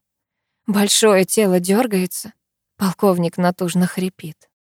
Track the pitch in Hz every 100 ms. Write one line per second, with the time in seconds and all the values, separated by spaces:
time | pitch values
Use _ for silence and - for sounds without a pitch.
0 | _ _ _ _ _ _ - 202 202 -
1 | 220 190 180 - 202 180 180 202 254 190
2 | 185 - 214 - _ _ _ - 196 -
3 | 202 175 170 - 180 180 180 180 180 -
4 | 185 - 160 - _ _